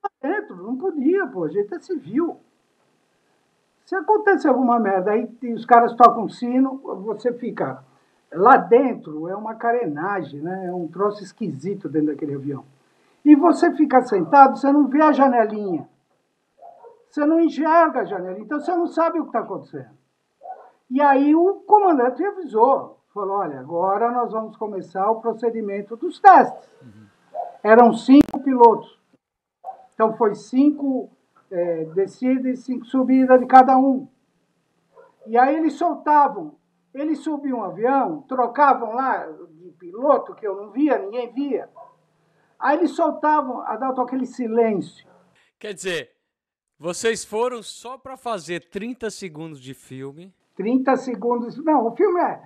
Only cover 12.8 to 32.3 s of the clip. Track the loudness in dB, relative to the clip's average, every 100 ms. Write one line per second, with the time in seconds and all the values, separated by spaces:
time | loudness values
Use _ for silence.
12.8 | _ _ _ _ 6 6 6 4 2 2
13.8 | 2 4 2 0 4 6 6 4 0 2
14.8 | 2 4 4 4 4 4 0 -2 -6 -6
15.8 | -8 _ _ _ _ _ _ _ -20 -20
16.8 | -20 _ _ -2 2 2 2 0 2 4
17.8 | 4 0 -4 -6 -8 -12 -8 -6 -4 -2
18.8 | -2 -2 -2 -2 -6 -6 -8 -10 -12 -18
19.8 | -18 _ _ _ _ _ -20 -20 -20 _
20.8 | -6 2 4 4 4 4 2 0 2 4
21.8 | 4 2 0 -2 -6 -6 -6 2 2 2
22.8 | -4 -18 _ -10 -6 -4 -6 -8 -8 -4
23.8 | -2 0 -2 -2 -4 -6 -10 -10 -10 -10
24.8 | -10 -4 -2 -2 -4 -4 -4 -4 -6 -8
25.8 | -10 -10 -10 4 6 8 6 -4 -20 _
26.8 | -20 -20 -20 _ _ -14 -14 -4 4 6
27.8 | 6 4 6 6 6 0 -4 6 6 6
28.8 | -2 _ _ _ _ _ _ _ -20 -20
29.8 | _ -2 -2 2 -2 -2 -2 2 4 2
30.8 | -2 -4 -8 _ _ _ _ -4 -4 -4
31.8 | -4 -4 -4 -2 -2